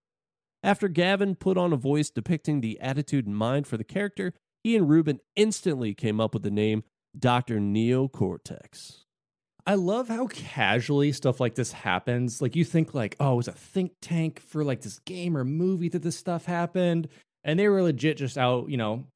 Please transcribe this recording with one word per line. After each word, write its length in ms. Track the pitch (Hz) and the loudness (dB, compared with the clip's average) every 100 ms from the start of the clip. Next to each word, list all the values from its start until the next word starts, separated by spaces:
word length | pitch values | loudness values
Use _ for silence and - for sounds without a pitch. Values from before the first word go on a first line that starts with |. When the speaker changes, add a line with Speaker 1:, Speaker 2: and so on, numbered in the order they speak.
| _ _ _ _ _ _ | _ _ _ _ _ _
Speaker 1:
After 240 | 196 202 202 | 0 0 0
Gavin 480 | 160 175 196 196 180 | 2 2 2 0 0
put 220 | 190 185 | 0 2
on 140 | 175 | 2
a 40 | 147 | 0
voice 320 | 139 147 147 | 0 0 0
depicting 500 | - 110 160 - 147 | -4 -2 -2 0 0
the 200 | 113 110 | -2 -4
attitude 460 | 127 135 147 143 107 | -4 -4 -2 -2 0
and 100 | 104 | 0
mind 300 | 113 139 143 | 0 0 -2
for 100 | 110 | -6
the 80 | |
character, 480 | 110 190 202 - 185 - _ _ | -4 -4 -4 -4 -6 -8 _ _
he 100 | 220 | 0
and 140 | 233 156 | 4 6
Rubin 320 | 156 156 135 _ - | 6 4 -2 _ 2
instantly 560 | 214 - 190 139 113 | 2 2 -2 0 -2
came 260 | 104 110 107 | -2 0 2
up 120 | 110 | 0
with 100 | 110 | 0
the 80 | 101 | -2
name 340 | 101 107 110 - _ _ - | 2 2 0 -4 _ _ -2
Doctor 420 | 123 123 123 110 | 2 2 2 -2
Neocortex. 1500 | 101 104 113 127 135 - 95 90 - - - - - - _ _ _ _ _ _ - | 0 2 2 2 0 -2 -4 -4 -10 -16 -18 -20 -20 -20 _ _ _ _ _ _ 0
Speaker 2:
I 80 | |
love 340 | 202 180 220 247 | 0 2 0 -2
how 180 | 226 254 | -4 -6
casually 880 | - - - 107 113 120 143 143 | -8 -10 0 2 2 2 2 2
stuff 260 | 135 135 123 | 2 0 0
like 160 | 123 | 0
this 180 | - 120 | -2 -6
happens. 680 | - 107 92 - 123 123 117 | -4 -2 -2 0 -2 -2 -4
Like, 140 | 127 156 | -2 0
you 80 | |
think, 300 | 170 170 156 | 0 0 0
like, 200 | 139 107 - | -2 -4 -2
"Oh, 140 | 143 | 0
it 20 | 123 | 0
was 120 | 120 | -2
a 40 | |
think 400 | - - 190 185 - | -8 -8 -4 -4 -6
tank 400 | - 170 160 - | -4 -2 -2 -6
for, 240 | - 151 | -10 -4
like, 160 | 147 127 | -2 -4
this 180 | 104 - | -6 -14
game 360 | - 185 175 156 | -12 -6 -2 -2
or 80 | |
movie 460 | 127 156 180 190 170 | -2 0 0 0 -2
that 120 | 175 | -4
this 140 | 156 - | -4 -6
stuff 300 | - 170 170 | -6 -6 -4
happened." 640 | 175 175 185 175 170 160 - _ _ | -4 -2 0 2 2 -2 -10 _ _
And 140 | - 160 | -2 2
they 100 | 208 | 4
were 140 | 196 | 4
legit 340 | 175 135 151 147 | 4 2 0 0
just 220 | 135 139 | -2 0
out, 320 | 127 123 127 | 2 2 0
you 80 | 135 | -2
know, 260 | 107 113 135 | -2 -4 -6